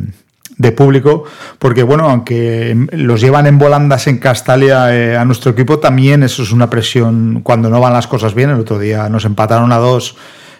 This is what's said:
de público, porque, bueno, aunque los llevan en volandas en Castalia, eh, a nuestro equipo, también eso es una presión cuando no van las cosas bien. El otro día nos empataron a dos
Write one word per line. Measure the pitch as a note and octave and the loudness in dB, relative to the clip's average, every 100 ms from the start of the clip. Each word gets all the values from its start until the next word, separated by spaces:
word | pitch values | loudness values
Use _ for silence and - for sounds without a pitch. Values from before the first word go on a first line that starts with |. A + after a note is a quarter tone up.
| G2+ - _ _ - - | -12 -16 _ _ -18 0
de | A#2+ | 0
público, | A2+ C#3 C3+ C#3+ D3+ - - - - | 4 2 4 2 0 -4 -18 -20 -4
porque, | C3 A#2 | 0 2
bueno, | A#2+ D3+ D#3+ | 2 2 0
aunque | A#2+ A#2 A#2+ A#2 A2+ A#2 A#2 C#3 | -2 -2 -4 -2 -4 -2 -2 -2
los | D#3+ B2+ A2+ | -2 -2 2
llevan | B2+ C#3+ D3 | 2 4 4
en | C#3+ | 4
volandas | C#3+ C#3+ D3 C3 D3+ | 4 2 0 0 0
en | B2 | -2
Castalia, | C3+ A#2+ - C3 C3+ C3 B2 | 0 -2 0 2 2 2 2
eh, | A#2+ A#2 A#2+ | 0 0 0
a | |
nuestro | B2 B2 C3 | 0 0 -2
equipo, | A2+ B2+ D3+ | 0 0 0
también | D3+ C3 C3+ D3 | 0 2 2 2
eso | B2+ - | 2 -2
es | G#2 | -2
una | A#2 A#2+ | 0 0
presión | A#2 A2 B2+ A2+ A2+ A2+ A2+ | -2 -2 -2 0 0 -2 -4
cuando | A#2 A#2 A2+ | -2 -2 0
no | A#2 | 0
van | B2 | 2
las | A#2+ - | 0 -2
cosas | A#2+ A2 | -4 -4
bien. | G#2+ B2+ | -2 -2
El | B2+ | -2
otro | A2 G#2 | -4 -4
día | G#2 G#2+ G#2+ | -4 -4 -4
nos | A2 | -4
empataron | A2 G#2 A2 A#2 A#2+ | -2 -2 0 0 0
a | A#2 | 0
dos | B2 B2 - - - - - | 0 0 -4 -14 -20 -20 -20